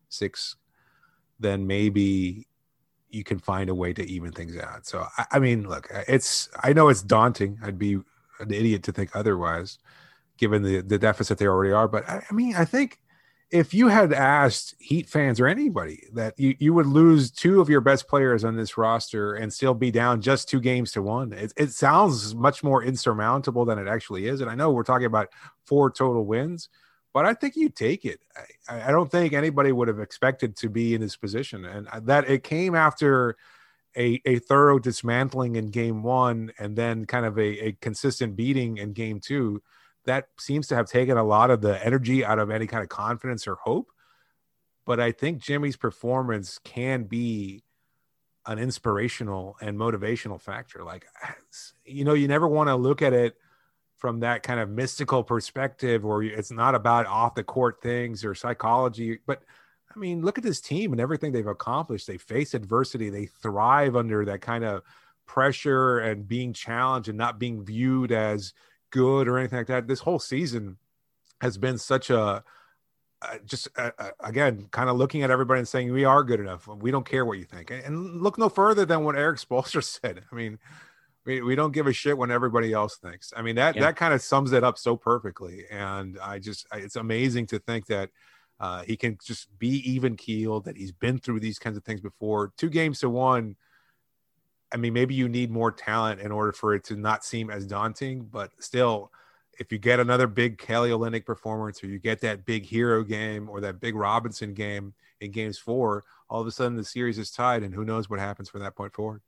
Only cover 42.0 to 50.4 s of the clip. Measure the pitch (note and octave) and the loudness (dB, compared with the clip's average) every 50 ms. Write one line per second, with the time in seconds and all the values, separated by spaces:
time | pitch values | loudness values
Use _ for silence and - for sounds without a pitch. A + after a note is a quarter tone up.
42 | B2 A#2 C3 C3 A#2+ G#2 A2 A2 G#2+ G#2 G#2+ A2 A2+ G#2 A#2 A2+ G2 E2 - - | 2 2 2 2 2 2 2 0 0 0 -2 -4 -4 -4 -4 -6 -6 -6 -6 -6
43 | G#2 A2 A#2+ A2+ - B2+ B2 G#2+ - G#2 F#2 - - A2 B2+ F#3+ - - _ _ | -4 -4 -4 -4 -6 -6 -8 -6 -6 -8 -8 -6 -2 -2 0 0 -2 -4 _ _
44 | _ _ _ _ _ _ _ _ _ _ _ _ _ _ _ _ _ - B2 A#2 | _ _ _ _ _ _ _ _ _ _ _ _ _ _ _ _ _ -2 0 0
45 | A#2+ A#2 A2+ - C3+ D#3 E3+ C3 - - C#3+ D3 D3 C#3+ B2 - - A2+ - - | 2 0 0 0 -2 -4 -4 -4 -4 -4 -2 -2 -2 -4 -4 -2 -4 -4 -4 -4
46 | - A#2+ B2+ C3 C3 B2 A2+ G#2 F#2+ - - - - - - A#2+ B2 C3 C3+ B2+ | -4 -2 -2 0 -2 -2 -4 -4 -6 -8 -14 -18 -20 -14 -10 -6 -4 -2 -2 -4
47 | A2+ G2 A2+ A#2 A#2+ A#2 A2+ G#2 G2+ G2 F#2+ G#2 - _ _ _ _ _ _ _ | -4 -4 -4 -4 -2 -2 -4 -4 -6 -8 -12 -14 -20 _ _ _ _ _ _ _
48 | _ _ _ _ _ _ _ _ - - A2 G#2+ A#2+ B2+ A#2+ - - A#2 G2+ G2+ | _ _ _ _ _ _ _ _ -12 -8 -6 -4 -4 -4 -6 -4 -2 -2 0 0
49 | A#2 A#2+ - - A#2+ G#2 G2 F#2+ F#2 G2 G2+ - G#2+ G#2+ G#2 G#2 A2 A#2 A2 G2+ | 0 -2 -4 -6 -8 -8 -8 -8 -8 -12 -14 -12 -10 -8 -6 -2 -2 -2 -2 -2
50 | G#2 G#2+ A#2+ A#2 - A2 G2 F2 | -2 -4 -4 -4 -6 -10 -12 -12